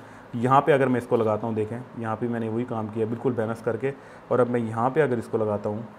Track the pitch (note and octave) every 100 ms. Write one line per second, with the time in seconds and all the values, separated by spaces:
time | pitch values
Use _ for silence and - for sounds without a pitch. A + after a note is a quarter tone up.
0 | - - - A#2+ B2 C3+ C#3 C#3 C3 B2
1 | A#2+ A#2+ A2 G#2+ A2+ A2 G#2+ A#2 B2+ A#2+
2 | A2+ A2 A#2+ A#2 A2+ A2+ B2+ A2+ G#2+ A2+
3 | A2 A#2 C#3 A#2 A2 A2 G2 A2 C3+ C#3
4 | - - - B2+ B2 B2 A2+ A2+ B2+ C#3+
5 | C#3 A#2 - A2+ G#2+ G#2 G#2+ G#2+ A2+